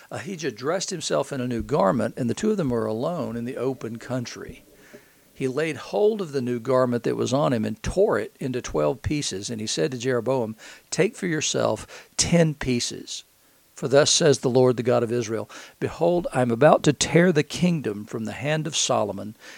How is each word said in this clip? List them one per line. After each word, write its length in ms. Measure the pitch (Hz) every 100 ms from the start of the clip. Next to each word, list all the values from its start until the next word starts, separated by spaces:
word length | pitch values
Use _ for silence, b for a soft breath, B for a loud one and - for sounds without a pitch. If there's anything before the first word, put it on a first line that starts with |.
| B
Ahijah 420 | 127 143 180 151
dressed 380 | 107 131 185 -
himself 420 | 170 - 156 139
in 100 | 139
a 60 | 123
new 140 | 117
garment, 540 | 107 147 190 139 110 -
and 100 | 117
the 60 |
two 160 | - 214
of 80 | 208
them 140 | 143
were 160 | 120 110
alone 480 | 110 151 175 113 117
in 100 | 120
the 120 | 135
open 400 | 127 127 117 113
country. 640 | - 127 120 - - - - b b b b b b
He 160 | - 135
laid 260 | 127 160 135
hold 460 | - 196 208 220
of 100 | 170
the 100 | 139
new 200 | 123 123
garment 420 | 113 127 127 120
that 140 | 139 117
was 160 | 113
on 180 | 131 151
him 140 | 120 107
and 180 | 110
tore 340 | - 180 214 113
it 160 | 101 -
into 220 | 135 123
twelve 400 | - 151 151 131
pieces. 480 | - 151 131 95 101
And 100 | 113
he 80 | 110
said 240 | - 156
to 60 | 127
Jeroboam, 580 | 127 123 107 135 110 110 B B B
"Take 280 | - 196 -
for 100 | 185
yourself 800 | 156 - 131 113 110 - - - -
ten 380 | - 170 160
pieces. 720 | 147 135 120 - - - - - _ b b _ -
For 140 | 143
thus 200 | 139 147
says 300 | - 170 131
the 100 | 135
Lord, 280 | 123 127 120
the 60 |
God 200 | 120 120
of 80 | 117
Israel, 380 | 120 110 110 107 B B -
Behold, 440 | 127 - 170 175 -
I 80 | 135
am 100 | 123
about 320 | 117 151 185
to 100 | -
tear 400 | 135 - 170 180
the 100 | 151
kingdom 640 | - - 175 165 123 104 107
from 180 | 120
the 80 | 107
hand 340 | 98 135 156 156
of 120 | 139
Solomon 580 | - 120 104 98 101 110 B